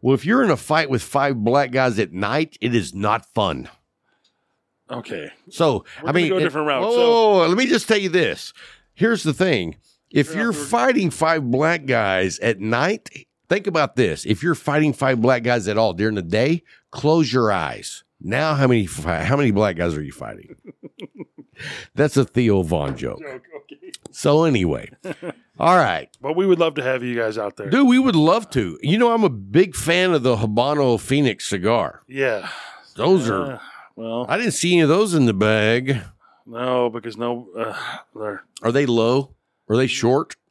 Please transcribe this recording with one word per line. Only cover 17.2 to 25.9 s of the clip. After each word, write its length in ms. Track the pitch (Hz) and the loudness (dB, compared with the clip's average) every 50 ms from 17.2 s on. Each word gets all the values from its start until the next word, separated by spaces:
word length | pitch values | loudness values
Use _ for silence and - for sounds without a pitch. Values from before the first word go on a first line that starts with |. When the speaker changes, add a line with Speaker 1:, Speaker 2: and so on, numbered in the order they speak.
| 156 123 117 | 2 2 2
Speaker 1:
your 180 | 131 117 107 | 2 2 2
eyes. 540 | 101 90 80 69 60 52 - - - - - _ _ - | 2 0 -2 -4 -6 -10 -12 -14 -16 -16 -20 _ _ -14
Now, 340 | - 87 110 135 156 160 151 | -8 -4 -2 -2 0 0 0
how 140 | 139 139 127 | 2 4 4
many 180 | 123 117 98 | 4 4 2
fi-, 380 | 87 - - 76 82 87 80 78 | 0 -4 -6 -4 -4 -4 -2 0
how 120 | 92 131 | 0 0
many 140 | 143 143 120 | 2 2 2
black 260 | 101 98 107 101 90 | 2 2 2 0 0
guys 200 | 82 87 87 80 | -2 -2 -2 -2
are 60 | 76 76 | -4 -8
you 100 | 69 69 | -10 -12
fighting? 420 | - 67 57 53 50 - - - - _ - - _ - - _ - - - _ 247 175 | -12 -14 -14 -14 -14 -18 -20 -20 -20 _ -20 -20 _ -20 -20 _ -20 -20 -18 _ -18 -18
<laughs> 680 | - _ - 143 _ _ - - - - - - - - | -18 _ -20 -20 _ _ -18 -16 -14 -14 -14 -16 -8 -2
That's 200 | 127 143 147 - | -2 -2 0 2
a 80 | 139 127 | 0 0
Theo 380 | - - - 123 110 101 98 90 | 0 0 0 2 2 2 2 2
Von 340 | 80 87 80 71 69 67 | 0 -2 -2 -2 -4 -6
joke. 220 | - - 60 50 - | -6 -8 -10 -10 -10
Speaker 2:
Joke, 220 | - - 131 127 - _ - - - | -12 -16 -16 -18 -18 _ -20 -20 -20
okay. 300 | - - - - - - - - - - | -20 -20 -20 -20 -20 -20 -20 -20 -20 -10
Speaker 1:
So 320 | - - 151 143 156 165 | -4 0 2 2 4 4
anyway, 460 | 160 139 107 92 82 71 60 - - - - - | 2 2 2 2 0 -2 -4 -8 -12 -18 -16 -14
<laughs> 540 | 185 - - - 180 - _ _ _ _ - | -14 -14 -12 -14 -16 -16 _ _ _ _ 0
all 180 | - 165 185 | 2 4 4
right. 320 | 180 147 107 | 4 4 2